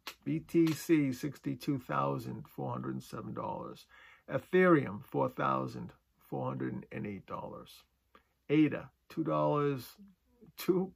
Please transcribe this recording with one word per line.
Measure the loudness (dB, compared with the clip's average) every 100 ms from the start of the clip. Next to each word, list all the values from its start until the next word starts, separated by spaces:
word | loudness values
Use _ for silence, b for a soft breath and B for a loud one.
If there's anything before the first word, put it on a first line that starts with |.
| -18 -10
B | -6 -6
T | 0 4 4
C, | 2 2 4 2
sixty-two | -2 -6 -6 -6 -4 -2 -4
thousand | -2 0 0 -2 -6 -10 -12
four | -8 -6
hundred | -4 -6 -8
seven | -8 -12 -10
dollars. | -6 -6 -6 -10 -14 -20 B B B -4
Ethereum, | -4 2 6 8 8 6 -6
four | -4 0 0
thousand | 0 0 0 -2 -8 -12 -14 _ _
four | -10 -6 -6
hundred | -4 -6 -6 -10
and | -8 -8
eight | -10 -10
dollars. | -10 -10 -14 -16 -20 _ _ _ b b b 0
ada, | 4 4 2 -8 _ _
two | -4
dollars, | 0 2 2 4 2 -2 -8 -18 -20 _ _ _ -20 -6
two | 2 2 2